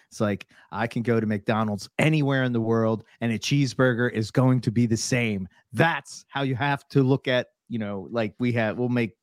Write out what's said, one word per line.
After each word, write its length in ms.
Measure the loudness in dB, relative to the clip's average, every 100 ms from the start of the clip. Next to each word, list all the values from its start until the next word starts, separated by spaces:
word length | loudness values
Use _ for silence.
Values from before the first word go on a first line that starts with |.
| _
It's 120 | -4
like, 280 | -2 -2 -8 _ -12
"I 160 | -6 -4
can 160 | -2
go 160 | 0 0
to 80 | 0
McDonald's 600 | -2 -2 -2 -2 -4 -6 -2
anywhere 440 | 2 2 2 0
in 80 | 0
the 100 | 0
world, 420 | 0 2 2 0 -6 -6
and 100 | -4
a 60 | -2
cheeseburger 720 | 0 0 2 2 2 2 0
is 200 | -2 -2
going 280 | 2 4 2
to 100 | 2
be 160 | 0 2
the 100 | 0
same." 500 | -2 -2 -2 -4 -8 _ _
That's 540 | 0 2 0 -8 -20 -10
how 120 | -4
you 140 | -2 0
have 320 | 0 -2 0
to 140 | 2
look 240 | 4 2 2
at, 220 | 0 0 _ -10
you 100 | -6
know, 300 | -6 -8 -6
like, 240 | -4 -4 -2
we 120 | -2
have, 260 | 0 0 -2
we'll 100 | -2
make 280 | 0 -2 -6